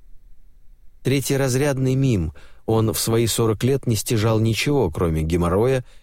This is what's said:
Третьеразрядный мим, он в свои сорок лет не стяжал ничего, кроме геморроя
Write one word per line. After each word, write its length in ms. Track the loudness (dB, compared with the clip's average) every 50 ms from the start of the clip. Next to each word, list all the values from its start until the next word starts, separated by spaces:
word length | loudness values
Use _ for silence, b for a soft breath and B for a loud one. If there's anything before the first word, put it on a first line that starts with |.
| -20 -20 -20 -20 -20 -20 -20 -20 -20 -20 -20 -20 -20 -20 -20 -20 -20 -20 -14 -8 -4
Третьеразрядный 920 | -2 -2 -2 0 -2 -2 0 0 0 0 0 0 0 0 0 0 0 0
мим, 400 | 2 2 2 2 0 0 -2 -6 B B B B B B
он 260 | -2 0 2 2 0
в 80 | 0 -2
свои 280 | -2 0 0 2 2 0
сорок 360 | 0 0 0 0 0 0 0
лет 220 | 0 0 0 0
не 100 | 0 -2
стяжал 440 | -2 -2 -2 0 0 2 2 2 2
ничего, 500 | 2 2 0 0 0 0 2 2 2 0
кроме 320 | 0 0 -2 0 0 0
геморроя 640 | 0 0 0 0 2 2 2 2 2 2 2 0 -2 b b b